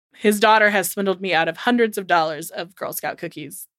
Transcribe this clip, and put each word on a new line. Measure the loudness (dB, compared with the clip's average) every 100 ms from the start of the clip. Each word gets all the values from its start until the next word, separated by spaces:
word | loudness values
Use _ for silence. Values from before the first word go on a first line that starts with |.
| _ _
His | 0 4
daughter | 6 6 6
has | 2 -2
swindled | -2 -2 -2
me | -2
out | 0 0
of | -2
hundreds | 0 2 0 -2
of | 0
dollars | 2 2 -4 -10
of | -12 -12
Girl | -10 -10
Scout | -8 -8 -8
cookies | -10 -12 -14 -16 -20